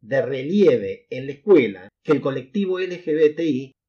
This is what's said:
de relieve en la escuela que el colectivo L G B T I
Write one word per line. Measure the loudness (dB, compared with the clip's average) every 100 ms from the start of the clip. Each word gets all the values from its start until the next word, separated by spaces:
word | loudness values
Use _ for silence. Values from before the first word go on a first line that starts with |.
de | -6 -2
relieve | -2 -4 -2 2 4 4 0 -10 _
en | -12 -10
la |
escuela | -6 4 4 4 -2 -16 _
que | -4
el | -2
colectivo | -2 -6 -6 -4 -4 -4
L | -6 -8
G | -6
B | 2 2
T | 2
I | -4 -4 -6 _